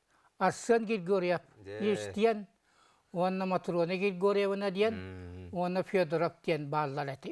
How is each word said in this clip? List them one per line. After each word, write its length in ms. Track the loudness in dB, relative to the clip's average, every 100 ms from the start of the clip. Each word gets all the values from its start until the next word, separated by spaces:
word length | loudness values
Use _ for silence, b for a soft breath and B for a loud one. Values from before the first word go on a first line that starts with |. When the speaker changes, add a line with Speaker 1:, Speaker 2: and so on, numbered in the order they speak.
| _ b b 0
Speaker 1:
Арсен 460 | 0 2 2 2 2
Григорьев, 560 | -2 0 0 2 -2 -4 -20
Speaker 2:
Де. 280 | -12 -4 0
Speaker 1:
Ирстиен, 560 | 0 -2 2 2 2 -6 _ b b b b _
уонна 340 | 0 0 0 0
Матрона 500 | 0 0 0 0 0
Григорьевна 720 | -2 2 2 4 2 0 -2
диен, 240 | 0 0 0
Speaker 2:
Мм. 540 | -8 -10 -12 -12 -8
Speaker 1:
уонна 300 | -2 -2 -2
Федоров 500 | 0 0 2 2 0 -2
диен 260 | -2 -2 0
бааллар 380 | -2 -2 -4 -6
эти, 200 | -8 -6